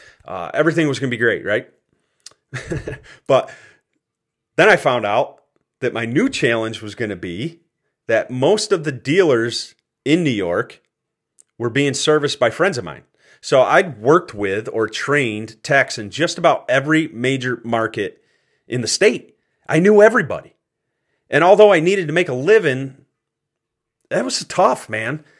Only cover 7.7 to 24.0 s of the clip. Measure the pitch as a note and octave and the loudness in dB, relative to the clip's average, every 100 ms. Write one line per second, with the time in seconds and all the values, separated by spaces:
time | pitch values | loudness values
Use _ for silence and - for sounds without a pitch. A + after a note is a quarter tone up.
7.7 | _ _ _ - A2+ - B2+ C#3+ G#3 - | _ _ _ -2 -2 -2 -2 0 0 0
8.7 | F#3 D3+ B2+ B2+ F3+ F3 A#2+ A#2 - - | -2 -4 -6 0 2 4 2 0 -6 -12
9.7 | _ _ _ - E3 D#3 G#2+ F2+ F#2 A#2+ | _ _ _ 0 0 0 -2 -2 -2 -4
10.7 | - _ _ _ _ _ _ _ - A#2 | -12 _ _ _ _ _ _ _ -8 -4
11.7 | A2+ C#3+ B2+ D#3 D3+ C#3+ - A#2+ - F#3 | -2 -2 0 0 2 0 -2 -2 0 -2
12.7 | C3 E2+ C2+ _ _ _ _ - C3+ A2 | -2 -8 -14 _ _ _ _ 0 4 6
13.7 | D#3+ F#3+ A2 A2+ E3+ F3 G#2 G2+ G2 A2 | 4 2 -2 2 2 2 -6 -4 -4 -4
14.7 | A2+ G#2+ - - D3 B2 G#2+ A2 - - | -4 -4 -4 -2 -2 -2 -4 -10 -12 0
15.7 | C#3+ B2+ - G#2 G2+ E3 E3+ E3+ C3 - | 0 0 -4 -10 -4 -4 0 0 0 0
16.7 | C3 C#3+ D#3 D#3+ A2+ B2+ C3+ B2+ A#2+ A#2 | -2 0 0 -2 -4 -2 -2 -4 -8 -4
17.7 | A#2 A2 A2 G2 - _ _ _ _ - | -2 -2 -4 -8 -10 _ _ _ _ -10
18.7 | B2+ A2 - G#3 G3 - _ _ _ - | -6 -4 0 2 0 -6 _ _ _ -4
19.7 | D#3+ F#3 G#3 G#3+ A#3 C#3+ E2+ - _ _ | 2 4 8 6 6 -2 -6 -10 _ _
20.7 | _ _ _ _ _ _ C3+ F3 G3 G#3 | _ _ _ _ _ _ 0 4 8 8
21.7 | F3+ E3 G3 D#3 E3 E3+ B2+ D3 G#3+ E3 | 6 2 0 -2 -4 -2 -2 2 2 2
22.7 | C3 C3+ - _ _ _ _ _ _ _ | -2 -6 -14 _ _ _ _ _ _ _
23.7 | _ _ _ | _ _ _